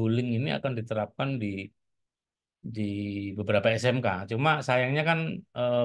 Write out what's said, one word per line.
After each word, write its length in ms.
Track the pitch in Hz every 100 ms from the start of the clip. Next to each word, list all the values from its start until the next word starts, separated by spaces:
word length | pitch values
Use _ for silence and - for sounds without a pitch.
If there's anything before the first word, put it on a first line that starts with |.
wuling 280 | 110 117 123 117
ini 100 | 151 143
akan 140 | 139 120
diterapkan 500 | 117 110 104 - 139 131
di, 220 | 104 98 95 _ _ _ _ _ _ _ _ _ - 110
di 60 | 104 101 101 101 101 98
beberapa 300 | 101 104 113 113
S 40 | 123
M 40 | 123
K. 240 | 117 92 98
Cuma 200 | 113 147 151 131
sayangnya 340 | 127 127 143 156
kan, 80 | 165 160 180 - 123
eh, 240 | 123 123